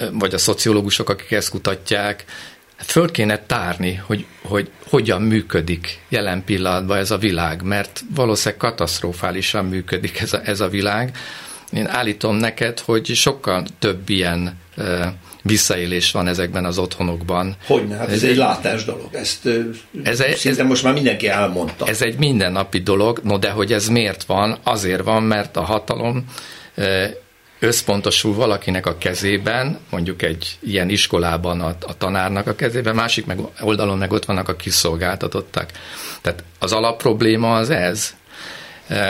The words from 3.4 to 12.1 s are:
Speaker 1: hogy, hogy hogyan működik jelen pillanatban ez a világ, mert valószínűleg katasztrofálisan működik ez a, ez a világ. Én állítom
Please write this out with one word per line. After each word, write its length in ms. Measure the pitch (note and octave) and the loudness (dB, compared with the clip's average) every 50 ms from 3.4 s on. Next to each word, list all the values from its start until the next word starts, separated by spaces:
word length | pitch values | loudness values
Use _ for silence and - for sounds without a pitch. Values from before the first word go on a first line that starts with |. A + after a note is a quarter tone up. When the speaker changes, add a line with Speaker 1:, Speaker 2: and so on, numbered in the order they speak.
| - - C3 A#2 F2+ F2 F2 F2 F#2 F2+ F2+ F#2 F#2+ | 0 -2 -2 -2 -2 -2 -2 -2 -2 -2 -2 -4 -2
Speaker 1:
hogy, 180 | - G#2+ G2+ F2 - - - - | -2 -2 -4 -4 -8 -14 -16 -6
hogy 280 | - G#2 G2+ G2 - - - - - | -2 -2 0 -2 -2 -8 -16 -4 2
hogyan 340 | - C3+ A2 A2+ G2 F#2 G#2+ | 2 2 4 4 2 2 2
működik 760 | A2 A2 G#2+ G2+ - - F2 D#2+ F2 F2 E2 E2+ - - - - - | 4 4 2 2 2 0 0 0 0 -2 -4 -4 -8 -10 -12 -8 -4
jelen 360 | C3 A2+ G2+ F#2+ F2+ F#2+ F#2+ | -2 -2 0 0 -2 -2 -2
pillanatban 520 | - G2+ F#2 F#2 F2+ F2+ F2+ F#2+ F#2 G2+ G2 | -2 -2 0 2 2 0 0 0 0 0 0
ez 120 | G2 G2 | 2 0
a 80 | A2 F#2 | 0 0
világ, 440 | A2 G#2 F2 E2 E2+ D#2+ D#2+ F2+ F#2 | 2 2 2 2 0 -2 -2 -4 -2
mert 400 | F#2+ G2+ G2+ G2+ - - - - - - | -2 -2 -2 -2 -4 -8 -12 -10 -6 0
valószínűleg 460 | C#3 B2+ A2+ G#2+ - - G#2+ - - | 0 2 2 2 2 0 -2 -2 0
katasztrofálisan 1040 | - A2+ - - E2+ E2 - - - F2+ F2 - - F#2 F2+ F#2+ F#2+ - - G#2+ F#2+ | -2 -2 0 0 -2 -2 -2 -4 -4 -4 -4 -4 -4 -4 -2 -2 -2 -2 -2 0 -2
működik 560 | F#2 F#2 F#2 F#2 - G2 F2+ - F2 - - | 0 -2 -4 -2 -2 -2 -2 -2 -4 -4 -4
ez 120 | A2 F#2+ - | -2 -2 -2
a, 80 | G#2 - | -2 -2
ez 160 | A2 G#2 F#2+ | -2 -2 -2
a 80 | G#2+ F#2 | -2 0
világ. 480 | G2+ G2+ G2 G2+ G2+ A2 B2 B2+ B2 - - - - - - - - - - - - | 0 0 0 0 0 0 -2 -2 -6 -8 -12 -14 -14 -14 -14 -16 -16 -18 -14 -6 -4
Én 140 | G#2+ G#2+ | -4 -2
állítom 500 | - - B2 B2 G#2+ | -2 -2 -2 -2 -2